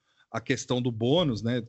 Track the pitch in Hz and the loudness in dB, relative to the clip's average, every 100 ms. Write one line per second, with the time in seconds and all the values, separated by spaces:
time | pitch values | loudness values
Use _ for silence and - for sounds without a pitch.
0 | _ _ _ 113 113 127 - 127 123 110 | _ _ _ -10 -2 -4 0 -2 -2 0
1 | 117 160 160 107 113 123 | 2 4 2 0 -2 -2